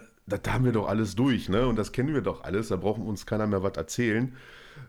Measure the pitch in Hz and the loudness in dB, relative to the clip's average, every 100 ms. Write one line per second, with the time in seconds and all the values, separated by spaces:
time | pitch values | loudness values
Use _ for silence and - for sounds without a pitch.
0 | - _ - 101 104 113 123 110 95 107 | -6 _ -6 -4 0 2 2 2 2 0
1 | 107 95 135 104 - 101 127 107 95 - | 0 2 2 2 2 2 4 2 0 -2
2 | 139 143 92 - - 101 113 92 98 110 | 0 0 -2 -4 -2 -2 0 0 0 -2
3 | 104 98 - 107 107 98 98 78 - - | -4 -6 -2 0 2 2 0 -2 -4 0
4 | 120 107 127 - - - - 143 | 2 2 0 -4 -18 -20 -20 -20